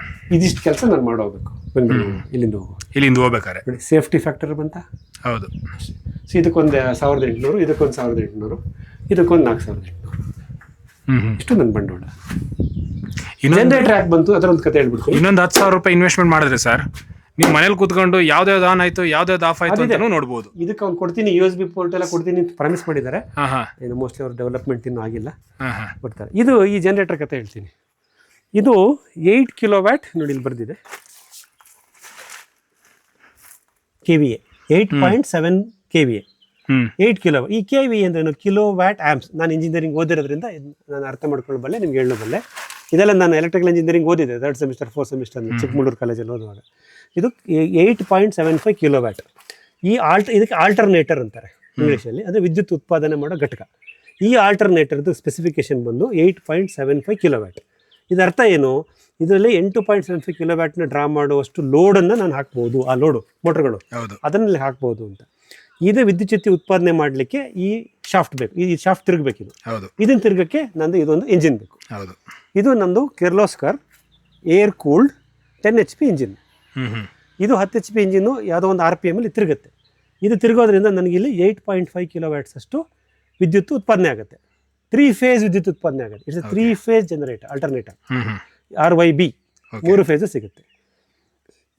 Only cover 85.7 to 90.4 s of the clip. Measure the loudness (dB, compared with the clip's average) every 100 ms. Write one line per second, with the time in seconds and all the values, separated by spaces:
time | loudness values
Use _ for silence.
85.7 | -4 -4 -4 -8 -12 -10 -10 -6 -2 0
86.7 | 0 0 0 0 -6 -8 -10 -12 -8 -6
87.7 | -6 -10 -20 _ -6 -4 -8 -14 _ _
88.7 | 0 2 4 4 4 0 -2 _ _ _
89.7 | -6 2 4 4 0 -2 -6